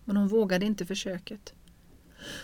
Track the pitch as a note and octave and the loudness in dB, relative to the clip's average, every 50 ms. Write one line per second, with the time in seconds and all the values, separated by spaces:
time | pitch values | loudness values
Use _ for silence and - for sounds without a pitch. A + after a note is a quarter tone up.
0 | - - G3 G3+ G3+ F#3+ G#3+ A3+ G#3+ F#3 F#3 F3+ G3+ G#3+ G#3 - F3+ F3 G3 - | -4 0 2 2 4 4 4 4 4 4 2 2 2 2 0 -2 -4 -4 -6 -6
1 | - G3+ F3+ F3 - - G#3+ G3+ - - - - - - - - - - - - | -4 -6 -6 -8 -10 -12 -14 -14 -16 -18 -20 -20 -20 -20 -20 -20 -20 -20 -20 -20
2 | - - - - - - - - | -20 -20 -20 -18 -14 -12 -12 -12